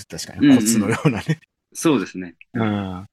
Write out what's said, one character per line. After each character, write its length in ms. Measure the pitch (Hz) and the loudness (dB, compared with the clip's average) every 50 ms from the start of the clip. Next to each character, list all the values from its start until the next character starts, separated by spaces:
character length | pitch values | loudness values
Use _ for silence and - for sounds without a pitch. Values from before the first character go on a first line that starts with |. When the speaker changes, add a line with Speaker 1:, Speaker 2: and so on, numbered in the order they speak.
| - - | -6 -12
Speaker 1:
確 180 | - 85 - | -12 -12 -12
か 80 | - - | -10 -2
に。 120 | - 139 | 2 4
Speaker 2:
う 40 | 147 | 6
ん 20 | |
う 20 | 131 | 6
ん。 20 | 120 | 6
Speaker 1:
コ 60 | 107 | 6
ツ 140 | 110 117 110 | 4 2 2
の 100 | 101 104 | 2 0
よ 100 | 113 - - | 0 0 0
う 60 | 151 | -2
な 80 | 117 95 | -2 -2
ね。 180 | - - 156 - _ _ _ _ _ _ - | -2 -2 -4 -4 _ _ _ _ _ _ -8
Speaker 2:
そ 220 | - - 165 143 | -2 0 2 2
う 40 | 107 | 2
で 60 | 90 | 0
す 120 | - - 92 | -4 -8 -10
ね。 180 | 92 87 - _ - _ - | -10 -12 -14 _ -16 _ -4
Speaker 1:
う 100 | 113 113 | -2 0
ん。 420 | 107 104 101 98 95 92 90 101 - | 0 0 -2 -4 -6 -8 -10 -12 -16